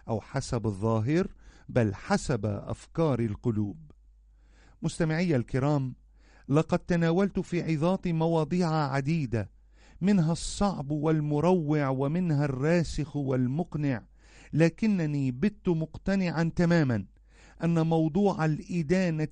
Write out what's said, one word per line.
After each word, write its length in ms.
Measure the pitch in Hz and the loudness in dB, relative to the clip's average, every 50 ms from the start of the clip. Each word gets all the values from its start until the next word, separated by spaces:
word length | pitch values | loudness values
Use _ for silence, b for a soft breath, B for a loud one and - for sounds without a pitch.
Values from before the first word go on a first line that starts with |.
| b - | b -6
أو 140 | 117 104 | -6 -6
حسب 440 | - - - 139 - - 135 117 104 | -6 -6 -6 -6 -4 -2 -4 -2 -2
الظاهر، 640 | 110 101 92 104 113 113 110 107 131 151 175 196 - - b b b b b b b | -2 -4 -2 0 0 0 0 0 0 0 0 0 -2 -6 b b b b b b b
بل 260 | - 127 113 107 95 | 0 0 2 0 0
حسب 500 | - - - 202 - - - 135 107 101 | -4 -4 0 0 0 0 0 -4 -2 -2
أفكار 760 | 107 101 101 - - 113 - - - - - 165 156 131 113 | -2 -4 -4 -6 -8 -10 -10 -12 -10 -4 0 0 0 2 0
القلوب. 580 | 117 110 104 - - 123 110 104 107 98 92 - - - - - - - - _ _ _ b b b b b b b b b b | 0 -2 -4 -4 -2 -2 0 0 -2 -4 -6 -10 -16 -20 -20 -20 -20 -20 -20 _ _ _ b b b b b b b b b b
مستمعي 540 | b 165 - - 170 156 156 160 185 175 151 | b -6 -2 -2 -2 0 0 0 0 2 2
الكرام، 580 | 123 113 - - 131 127 147 151 143 135 127 - - - - b b b b b b b b | 0 0 0 -2 -2 0 2 0 0 0 -4 -8 -10 -18 -20 b b b b b b b b
لقد 300 | 139 151 160 - 185 175 | 2 2 2 2 0 -2
تناولت 600 | - - 180 170 165 165 165 185 202 190 - 196 | 0 0 0 2 2 2 2 2 2 0 0 -4
في 220 | 175 - - 170 | -4 -2 -4 -4
عظات 460 | 147 151 160 143 151 175 190 185 - 180 | -2 -2 -2 0 0 0 0 0 -2 -2
مواضيع 640 | 165 160 160 165 165 160 156 139 170 180 180 160 | -2 0 0 0 2 0 0 0 0 0 0 0
عديدة، 800 | 156 160 151 135 131 139 135 135 170 165 143 113 113 113 98 - - b b b b b b b b b | 0 0 -2 0 -2 -2 -2 0 -2 -2 -2 -2 -2 -4 -4 -4 -10 b b b b b b b b b
منها 300 | 165 196 208 190 156 160 | 0 2 2 4 2 2
الصعب 600 | 170 - - - - - 208 202 170 - 139 135 | 0 -2 -4 -6 -4 0 0 0 0 -2 -6 -4
والمروع 960 | 151 151 143 160 160 156 147 147 147 147 147 175 185 180 156 143 151 151 143 135 | -4 -2 0 0 0 0 0 0 0 2 4 4 4 4 2 2 0 0 0 0
ومنها 580 | 135 131 139 139 156 180 185 170 151 139 147 | 0 0 -2 -2 0 0 0 0 0 0 0
الراسخ 720 | 143 131 123 135 156 170 175 156 - - - 147 - - | 0 -2 -2 0 2 2 2 2 0 -2 -4 -6 -4 -4
والمقنع، 880 | 147 143 131 131 127 127 123 135 156 175 - - 151 151 143 127 104 - - - b b b b b b b b | -6 -4 -2 0 0 0 0 0 -2 -4 -6 -4 -2 -2 0 -2 -2 -4 -10 -20 b b b b b b b b
لكنني 800 | 143 165 165 - - 220 220 202 180 160 151 147 143 139 131 | 2 2 2 2 2 0 0 2 2 0 -2 -2 -2 -2 -2
بت 380 | 123 123 156 214 - - - 180 | -2 0 0 -2 -2 -2 -2 0
مقتنعاً 800 | 175 160 156 - - - - 190 196 196 185 170 151 156 165 165 - | 0 0 -2 -6 -8 -8 -4 -2 0 0 0 0 0 0 0 0 2
تماماً 500 | - 175 170 170 165 151 131 120 104 95 - - b b b b b b b b b - | 2 4 4 6 4 4 4 2 0 -2 -6 -12 b b b b b b b b b -2
أن 240 | 165 170 165 160 165 | 0 2 2 2 2
موضوع 580 | 165 165 160 160 147 196 208 196 180 - 160 | 2 2 2 2 2 2 2 2 2 2 0
الإدانة 840 | 156 151 147 - - - 175 160 139 180 190 190 175 160 156 156 147 | 0 0 -2 -4 -4 -4 -2 0 2 2 2 2 0 0 -2 -4 -4